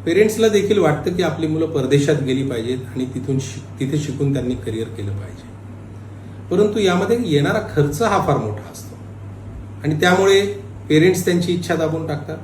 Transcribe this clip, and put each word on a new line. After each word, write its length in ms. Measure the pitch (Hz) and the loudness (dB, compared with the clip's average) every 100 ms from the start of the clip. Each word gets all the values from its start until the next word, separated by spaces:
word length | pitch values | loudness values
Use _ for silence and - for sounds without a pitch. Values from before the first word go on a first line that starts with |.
पेरेंट्सला 440 | - 175 214 - 220 | 0 4 4 4 4
देखील 320 | 208 - 202 | 4 4 4
वाटतं 340 | 160 147 - | 4 2 -2
की 100 | 180 | 0
आपली 240 | 170 151 156 | -2 0 -2
मुलं 180 | 156 160 | 0 0
परदेशात 500 | 147 131 143 143 147 | 0 2 4 4 2
गेली 200 | 135 131 | 0 -2
पाहिजेत 340 | 135 120 113 127 - - | -2 -4 -4 -6 -6 -6
आणि 100 | 127 | -6
तिथून 340 | - 131 131 | -6 -2 -2
शिक-, 400 | - - - - | -2 -10 -14 -6
तिथे 180 | 139 151 | -2 -2
शिकून 360 | 147 131 139 | -2 -2 0
त्यांनी 220 | 139 120 123 | 0 -2 -4
करिअर 320 | - 110 113 | -4 -6 -6
केलं 240 | - 101 | -8 -8
पाहिजे. 460 | 101 98 - - - - - - - - - - - - | -8 -10 -14 -16 -16 -16 -16 -16 -16 -16 -16 -16 -16 -2
परंतु 280 | 185 208 220 | 2 4 4
यामध्ये 380 | 196 180 196 233 226 | 2 2 2 0 2
येणारा 340 | 143 143 208 - - | 2 2 0 -2 0
खर्च 260 | 143 - | 0 2
हा 240 | 226 190 - | 2 2 2
फार 100 | 131 | 0
मोठा 340 | 110 101 - | -2 -6 -10
असतो 240 | - - - - - - - - - - - | -14 -16 -16 -16 -16 -16 -14 -14 -14 -14 -6
आणि 160 | 147 151 | -2 2
त्यामुळे 640 | 180 185 196 196 202 - - - - | 4 6 6 6 4 -4 -10 -14 4
पेरेंट्स 360 | 156 175 175 - | 6 6 4 2
त्यांची 280 | 170 - | 2 2
इच्छा 220 | 175 - 160 | 0 0 0
दाबून 320 | 156 160 156 | 0 -2 -4
टाकतात. 300 | 147 - 156 | -6 -6 -12